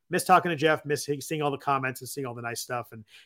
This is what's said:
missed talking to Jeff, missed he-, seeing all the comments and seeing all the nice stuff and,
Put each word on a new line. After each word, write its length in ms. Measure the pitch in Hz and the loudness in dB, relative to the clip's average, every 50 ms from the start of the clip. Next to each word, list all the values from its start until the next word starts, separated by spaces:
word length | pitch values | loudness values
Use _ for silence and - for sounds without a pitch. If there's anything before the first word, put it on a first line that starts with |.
| _ - | _ -4
missed 160 | 170 175 - | -4 -2 4
talking 240 | - 185 170 175 170 | 6 6 6 6 4
to 60 | 165 | 0
Jeff, 300 | 131 151 160 156 151 - | 2 4 4 4 2 0
missed 200 | 147 147 135 - | -4 -4 -4 -2
he-, 160 | 143 147 139 | -4 -6 -6
seeing 200 | - - 165 151 147 | -4 -6 -4 -2 0
all 80 | 147 | -2
the 60 | 139 | -2
comments 440 | 135 - 147 139 131 127 127 123 - | -2 -2 0 0 0 0 -4 -6 -6
and 80 | 127 120 | -12 -12
seeing 160 | - 143 135 | -8 -8 -8
all 80 | 123 117 | -8 -8
the 80 | 120 | -8
nice 200 | 117 117 117 - | -8 -8 -8 -8
stuff 300 | - - 127 120 117 - 120 | -8 -6 -6 -6 -8 -10 -16
and, 100 | 113 107 _ - - - | -20 -20 _ -20 -20 -14